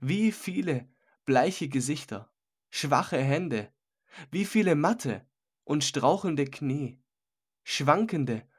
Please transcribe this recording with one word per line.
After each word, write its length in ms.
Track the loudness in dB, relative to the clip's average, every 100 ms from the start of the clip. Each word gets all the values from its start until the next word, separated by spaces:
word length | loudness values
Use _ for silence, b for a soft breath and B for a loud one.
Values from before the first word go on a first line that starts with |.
Wie 280 | -4 2 2
viele 600 | 0 -6 -4 -2 -2 -6 b b b
bleiche 460 | 2 4 4 0 -4
Gesichter, 600 | -4 -2 -6 -8 -14 -14 _ _ _ _
schwache 480 | -6 0 0 0 0
Hände, 560 | 0 0 -2 -4 -6 _ _ _ B B -8
wie 140 | -4
viele 300 | 0 4 4
matte 520 | 4 2 0 -4 -6 -10 _ _ _ -4
und 160 | -2
strauchelnde 600 | 0 2 2 2 0 -2 -4
Knie, 520 | -4 -4 -4 -6 -10 _ _ _ _ _ _
schwankende 840 | -8 -2 4 4 4 0 -2 -4 -6